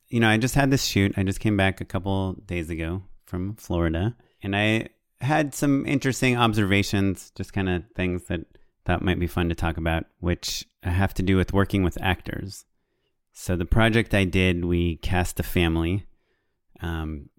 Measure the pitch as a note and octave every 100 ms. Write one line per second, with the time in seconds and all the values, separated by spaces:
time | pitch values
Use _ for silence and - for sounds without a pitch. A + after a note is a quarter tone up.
0 | _ A#2+ A2+ A2 B2+ - C3+ C#3 - -
1 | G2 - F#2+ F#2+ G#2+ G2+ F#2+ - F#2 F#2+
2 | G2 F#2+ F#2+ F2 - F2 D#2+ D#2+ E2 F#2
3 | F#2+ - _ F2+ F#2+ G#2+ - F2 E2+ E2
4 | G#2+ - _ _ G2+ G2+ G#2+ A2 - _
5 | _ - C3 D#3 C#3+ - D3 C#3 - C#3
6 | C3+ - B2+ A#2+ A2+ G#2+ G2 G2+ G2 G#2
7 | G2 F#2 - - F#2 G2+ F#2+ F2+ - -
8 | F#2 F2+ - F2 - - _ _ - F2
9 | F2+ F2 E2+ - E2+ E2 E2+ D#2+ E2 D#2+
10 | - _ F2 E2+ - - - _ F#2+ F2+
11 | F#2+ - F#2 F#2+ F2 G2 F#2+ G2 F2+ -
12 | F#2 F2+ - - F#2+ - - _ _ _
13 | _ _ _ - - F2 F2 - A2+ A2+
14 | G#2+ G2+ F#2 F#2 F#2 F2 F2 F2 F2 D2+
15 | - F2+ F2 - - F#2 E2+ E2 E2 F#2+
16 | - _ _ _ _ _ _ - E2+ E2
17 | D#2 D2+ -